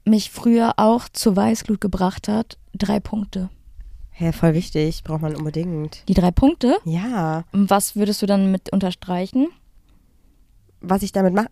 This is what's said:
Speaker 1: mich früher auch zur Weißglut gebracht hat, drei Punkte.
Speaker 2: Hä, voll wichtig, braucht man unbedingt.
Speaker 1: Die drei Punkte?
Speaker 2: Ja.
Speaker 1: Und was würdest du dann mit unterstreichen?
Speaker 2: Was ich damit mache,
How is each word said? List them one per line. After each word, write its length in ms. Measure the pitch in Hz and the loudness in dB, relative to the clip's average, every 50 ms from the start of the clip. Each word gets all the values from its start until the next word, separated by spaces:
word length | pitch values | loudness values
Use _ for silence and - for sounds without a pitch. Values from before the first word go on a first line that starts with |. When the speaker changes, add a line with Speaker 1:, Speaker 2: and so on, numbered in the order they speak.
| - | 0
Speaker 1:
mich 260 | 208 220 208 - - | 2 2 2 2 -2
früher 420 | - - - 233 233 233 226 226 - | -6 -2 2 2 4 4 4 2 2
auch 320 | - 214 220 233 240 - | 2 4 4 4 2 0
zur 300 | - - - - 226 185 | -6 -4 0 2 2 4
Weißglut 420 | 202 208 226 226 - - - 208 - | 4 2 2 0 0 -2 -4 -4 -2
gebracht 480 | - 190 - 185 185 185 - - - | -2 -4 -2 0 -2 -2 -2 -4 -4
hat, 300 | 208 208 226 233 - - - - - - | -2 -2 -2 -4 -6 -10 -20 -20 -14 -8
drei 260 | 185 208 196 208 202 | -4 -2 0 0 -2
Punkte. 500 | - - 214 214 202 - - 190 185 190 - - - - - - - - - - - - | -2 -4 -6 -6 -6 -6 -6 -8 -8 -8 -10 -16 -20 -20 -20 -18 -18 -18 -16 -18 -18 -14
Speaker 2:
Hä, 220 | - - 170 165 156 | -8 -4 -2 -2 0
voll 200 | - - 165 156 | 2 2 2 2
wichtig, 480 | 170 - - - 156 151 160 - - - | 2 -2 -2 -2 -2 -2 -2 -4 -6 -8
braucht 160 | - 156 156 | -6 -6 -4
man 120 | 160 156 151 | -4 -4 -6
unbedingt. 720 | 139 156 151 147 160 170 180 170 151 151 156 - - - - | -6 -6 -6 -4 -4 -4 -4 -6 -6 -8 -8 -10 -6 -2 0
Speaker 1:
Die 40 | 180 | 2
drei 160 | - 175 180 | 4 2 2
Punkte? 440 | - - 269 285 339 - 247 240 320 427 - | 4 4 4 4 4 2 2 2 2 2 0
Speaker 2:
Ja. 640 | 165 160 175 202 254 247 190 165 156 156 165 165 - - | -2 -2 -2 -2 -2 -2 -2 -2 -2 -2 -4 -6 -2 0
Speaker 1:
Und 160 | 196 202 185 | 0 2 4
was 260 | 196 202 - - - | 2 2 0 0 -2
würdest 260 | 208 208 202 208 - | -2 0 0 0 0
du 40 | 208 | 0
dann 260 | 196 202 196 196 190 | 2 2 2 2 2
mit 180 | 190 185 - - - | 0 -2 -2 -2 -2
unterstreichen? 760 | 190 190 180 180 - - 185 180 180 185 - - 254 285 349 - _ _ _ - _ _ _ _ _ _ _ _ _ _ _ _ _ _ _ _ _ _ _ _ _ | 0 0 -2 -4 -6 -8 -6 -4 -4 -4 -2 0 0 0 0 -2 _ _ _ -20 _ _ _ _ _ _ _ _ _ _ _ _ _ _ _ _ _ _ _ _ _
Speaker 2:
Was 200 | - 180 190 196 | -4 -2 -2 0
ich 120 | 208 190 - | -2 -2 0
damit 200 | 196 190 185 180 | 2 2 4 4
mache, 140 | 208 226 - | 2 0 2